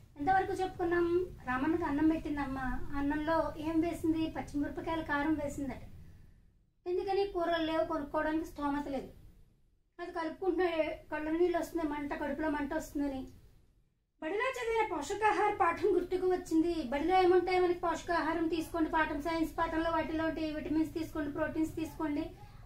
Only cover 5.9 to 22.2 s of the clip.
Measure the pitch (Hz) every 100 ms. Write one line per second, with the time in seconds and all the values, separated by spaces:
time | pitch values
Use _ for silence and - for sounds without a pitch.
5.9 | - - - - - - _ _ _ 359
6.9 | 359 392 392 403 381 339 339 320 320 320
7.9 | 320 285 311 311 311 339 - 285 285 277
8.9 | 269 190 - - - - _ _ _ _
9.9 | - 339 349 320 - 381 330 370 330 311
10.9 | - - 302 311 330 349 339 320 339 311
11.9 | 294 285 311 294 285 311 294 285 311 -
12.9 | 294 285 262 262 - - - _ _ _
13.9 | _ _ _ 311 403 508 508 453 453 415
14.9 | 330 285 403 415 349 415 415 349 339 403
15.9 | 359 359 370 370 359 - 320 339 330 254
16.9 | 277 320 370 370 370 359 370 359 349 349
17.9 | 320 - 339 302 339 330 330 320 339 311
18.9 | 320 311 294 330 330 311 - 330 320 330
19.9 | 330 277 311 320 311 311 294 254 311 311
20.9 | 339 320 - 208 302 311 311 311 - 302
21.9 | - 311 294